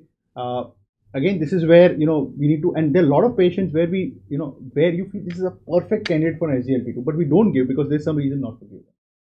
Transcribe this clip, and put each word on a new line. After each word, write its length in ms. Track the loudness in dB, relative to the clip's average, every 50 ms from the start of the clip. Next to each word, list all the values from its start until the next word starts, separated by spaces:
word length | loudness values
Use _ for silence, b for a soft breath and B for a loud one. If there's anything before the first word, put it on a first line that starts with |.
| -20 _ _ _ _ _ _
uh, 280 | -10 -8 -6 -6 -6 -8 -10 _ _ _ _ _ _ _ _ -6
again, 240 | -4 -2 -2 -2 -2
this 120 | -2 -2 -2
is 140 | 0 4
where, 260 | 6 8 8 8 6 4
you 120 | 2 0
know, 260 | 0 0 0 -2 -4 -6 -2
we 80 | 0 0
need 140 | 0 0 0
to, 120 | -2 -2
and 200 | 0 0 2 2
there 80 | 4 4
are 40 |
a 20 | 4
lot 160 | 4 4 2
of 120 | 2 2
patients 380 | 2 0 0 0 -2 -4 -2 0
where 120 | -2 0
we, 280 | 0 -2 -4 -4 -6 -8 -14 -12 -10
you 100 | -8 -8
know, 180 | -8 -8 -12 -14 -18 -6 -2
where 180 | 0 0 2
you 180 | 0 -2 -6 -8
feel 120 | -10 -10 -10
this 140 | -10 -6 -6
is 60 | -6
a 60 | -6
perfect 580 | -6 -8 _ -2 -2 -2 0 0 -4 -4 -2 -2
candidate 300 | 0 0 0 0 -2 -2
for 120 | -2 -2
an 80 | -2 -2
S 80 | 0
G 80 | -2 -2
L 60 | -2 -2
T 80 | -4 -8
two, 100 | -6 -6
but 140 | -4 -2
we 80 | -2 0
don't 280 | 2 4 4 4 4 2
give 160 | 2 0 0
because 200 | 0 -2 -2 -2
there's 160 | -2 -2 -2
some 120 | -2 -4
reason 240 | -2 -2 -2 -4 -4
not 180 | -6 -8 -10 -14
to 60 | -20
give, 140 | -20 -20 -20 -20 _ _ _ _ _ _ _ _